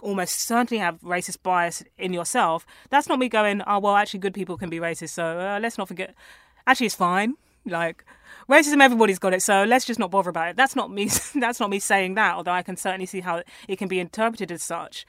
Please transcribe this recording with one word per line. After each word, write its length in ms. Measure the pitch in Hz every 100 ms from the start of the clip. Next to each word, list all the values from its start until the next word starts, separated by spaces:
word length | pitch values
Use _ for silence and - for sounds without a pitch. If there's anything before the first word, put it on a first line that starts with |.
almost 380 | 208 196 175 -
certainly 380 | - 233 240 220
have 180 | 175 165
racist 400 | 175 180 185 -
bias 420 | 185 180 170 - - -
in 160 | 185
yourself, 500 | 175 170 247 175 165 - - -
that's 180 | 277 -
not 80 | 269
me 100 | 254
going, 320 | 220 208 202 202
"Oh, 120 | 202
well, 160 | 202 202
actually, 240 | 208 190
good 120 | 196
people 240 | 190 180 165
can 140 | 175
be 80 | 165
racist, 320 | 170 165 165
so, 280 | - 165 170
uh, 200 | 196 202
let's 160 | 233 220
not 100 | 196
forget. 260 | 180 190 - - - _ _ -
Actually, 200 | 262 220
it's 80 |
fine. 400 | - 175 190 220 294 _ _ 208
Like, 360 | 170 170 - _ - - - -
racism, 320 | 294 294 285
everybody's 360 | 269 233 208 185
got 160 | 190
it, 80 | 185
so 220 | - 196
let's 200 | 214 262
just 140 | - 226
not 100 | 185
bother 200 | 196 180
about 180 | 165 165
it." 80 | 180
That's 180 | 269
not 160 | 262 190
me, 200 | 196 202 -
<laughs> 120 | -
that's 260 | 285 233 240
not 80 | 208
me 120 | 196
saying 340 | - 196 185
that, 200 | 202 196
although 180 | 175 196
I 100 | 180
can 140 | 180 180
certainly 260 | 196 185
see 160 | 185 190
how 220 | 180 170 - - -
it 80 | 190
can 120 | 190
be 120 | 185
interpreted 500 | 175 - 226 220 180
as 120 | 170
such. 420 | - 170 - -